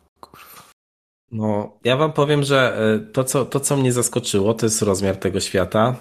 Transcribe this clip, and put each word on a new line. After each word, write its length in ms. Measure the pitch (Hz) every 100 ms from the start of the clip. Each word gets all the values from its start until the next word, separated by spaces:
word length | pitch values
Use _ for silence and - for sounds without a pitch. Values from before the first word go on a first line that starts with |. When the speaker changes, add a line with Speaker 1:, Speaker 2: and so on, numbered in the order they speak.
| _ _
Speaker 1:
kurwa. 440 | - - - - - _ _ _ _ _ _
Speaker 2:
No, 460 | 110 107 104 104 -
ja 140 | 117 131
wam 140 | 156
powiem, 300 | 147 143 147
że, 340 | 139 135 123 104
e, 200 | 110 107 -
to, 100 | -
co, 220 | 127 143 117
to, 140 | 139
co 180 | - 143
mnie 160 | 131
zaskoczyło, 600 | 123 117 120 - 101 98
to 120 | 113 113
jest 160 | -
rozmiar 360 | 104 95 98 95
tego 220 | 95 92
świata, 560 | - 98 87 107 120 127